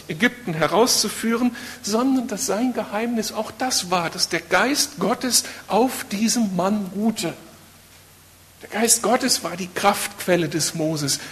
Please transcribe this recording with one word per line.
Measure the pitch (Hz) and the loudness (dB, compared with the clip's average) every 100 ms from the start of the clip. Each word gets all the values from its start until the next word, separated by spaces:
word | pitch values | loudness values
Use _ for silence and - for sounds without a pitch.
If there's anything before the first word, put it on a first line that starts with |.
| - | -10
Ägypten | 160 240 - - | 0 0 0 -6
herauszuführen, | 160 151 170 247 - 208 - 220 233 247 233 - - | 0 2 4 4 4 0 -2 0 2 0 -2 -10 -10
sondern | - 220 262 262 233 | -2 0 2 2 0
dass | 196 - | -2 -2
sein | 196 254 | 0 0
Geheimnis | 233 208 208 233 233 214 | 0 -4 -2 -2 -2 -2
auch | - 214 | -4 -6
das | - 254 - 180 | -4 -2 -2 0
war, | 180 165 | 0 0
dass | 180 - | -2 -2
der | 170 | -2
Geist | - 180 233 285 - - | 2 2 4 2 -2 -2
Gottes | 190 254 254 226 - - - | -2 0 0 0 -2 -8 0
auf | 190 254 - - | 2 2 0 -6
diesem | 196 220 240 214 | 0 0 2 2
Mann | 180 185 214 185 | 2 2 0 -2
ruhte. | 196 220 220 170 - - - - - - - - - - - - - | -2 0 0 -2 -6 -14 -20 -20 -20 -20 -20 -20 -20 -20 -20 -20 -20
Der | - | -6
Geist | 196 226 - | 0 2 2
Gottes | 190 254 254 - | 2 2 2 -2
war | 170 175 | -2 -6
die | 180 | -6
Kraftquelle | - 202 202 - - - 175 160 | 0 2 2 -2 -4 2 2 2
des | 160 - | -2 -2
Moses. | 170 156 160 143 - - | -2 -2 0 -2 -2 -6